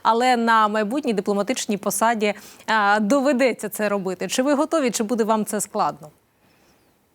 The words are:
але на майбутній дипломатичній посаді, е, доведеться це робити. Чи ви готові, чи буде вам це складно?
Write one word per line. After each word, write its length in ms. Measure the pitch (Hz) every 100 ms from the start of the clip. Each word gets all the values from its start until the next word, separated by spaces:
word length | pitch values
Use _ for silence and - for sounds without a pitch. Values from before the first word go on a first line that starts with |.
але 340 | - 233 254 240
на 300 | 226 226 214
майбутній 460 | 214 208 285 285
дипломатичній 640 | 202 202 202 202 262 - 202
посаді, 560 | 208 - 226 233 208 196 - - -
е, 320 | 220 202 214
доведеться 680 | 202 277 262 247 262 202 208
це 200 | - 208
робити. 380 | 202 185 180 185
Чи 160 | -
ви 100 | 262
готові, 380 | 277 311 330 254
чи 120 | -
буде 200 | 208 233
вам 220 | 214 220 202
це 160 | 208
складно? 460 | - 214 160 147 151 _ _ _ _ _ _ _ _ _ _